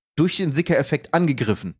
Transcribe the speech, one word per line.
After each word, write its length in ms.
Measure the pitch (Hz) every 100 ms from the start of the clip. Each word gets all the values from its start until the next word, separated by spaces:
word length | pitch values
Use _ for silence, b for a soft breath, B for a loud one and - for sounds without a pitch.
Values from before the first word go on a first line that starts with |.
| _ -
durch 220 | 175 -
den 160 | 180
Sika-Effekt 600 | 135 175 160 - 151 -
angegriffen, 640 | 170 170 123 110 101 92